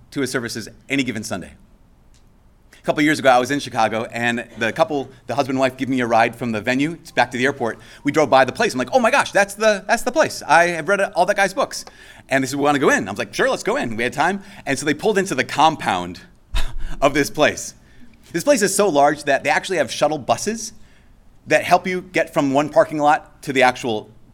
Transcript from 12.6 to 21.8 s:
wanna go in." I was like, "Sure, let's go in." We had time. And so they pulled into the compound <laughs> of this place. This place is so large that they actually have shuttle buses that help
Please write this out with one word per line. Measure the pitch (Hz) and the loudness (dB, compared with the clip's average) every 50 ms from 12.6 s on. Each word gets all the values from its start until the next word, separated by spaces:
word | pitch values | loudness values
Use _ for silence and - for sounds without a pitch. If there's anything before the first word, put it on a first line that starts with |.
| 143 | 2
wanna | 143 143 139 | 2 2 2
go | 139 208 | 2 2
in." | 285 220 120 | 2 2 -2
I | 92 | -4
was | 101 120 | -6 -6
like, | 113 98 - | -8 -6 -4
"Sure, | - 214 269 | -2 -2 -2
let's | 233 - - | -2 -2 -4
go | 190 233 | -4 -4
in." | 294 - 123 107 107 | -2 -4 -6 -4 -4
We | 117 | -4
had | 123 - | -4 -2
time. | 139 151 175 202 196 - - - - - | 0 0 0 -2 -4 -8 -14 -20 -12 -8
And | - 139 131 | -6 -6 -4
so | 143 | -2
they | 151 143 | -2 -4
pulled | - - 214 208 196 | 0 0 0 0 0
into | 190 - 156 | 0 0 -2
the | 127 117 | -2 -2
compound | - - - 147 160 151 - - 117 101 90 90 90 90 - - - - _ _ _ - | -2 2 4 4 4 4 0 -2 -2 -2 -2 -4 -6 -10 -12 -16 -20 -20 _ _ _ 0
<laughs> | - - - - - - - - - | 2 2 2 0 -2 -4 -4 -2 0
of | 135 147 139 | 0 2 2
this | 147 139 - | 0 -2 -2
place. | - 156 147 117 90 - - - - - _ _ - - - - - - _ - | 0 0 0 2 0 -2 -8 -14 -16 -20 _ _ -20 -20 -20 -20 -20 -20 _ -10
This | - 170 165 | -8 -2 2
place | 277 294 214 | 2 2 2
is | 208 180 190 | 2 0 2
so | - 202 202 | 2 2 2
large | 147 143 139 147 151 147 - | 4 4 4 4 2 0 0
that | 143 139 120 123 | 0 0 0 0
they | 139 | 0
actually | 151 180 180 185 190 165 | 0 0 -2 -2 -2 -2
have | 135 - | -2 -2
shuttle | - - 151 147 156 147 | -2 0 0 0 0 -2
buses | 113 - 117 - - 208 226 226 - - - - - - - - _ - - - _ - - - _ - | -2 -2 -2 -2 -2 -4 -6 -6 -8 -14 -16 -18 -20 -20 -20 -20 _ -20 -20 -20 _ -20 -20 -20 _ 0
that | 151 147 110 | 0 0 4
help | 107 175 180 | 4 2 2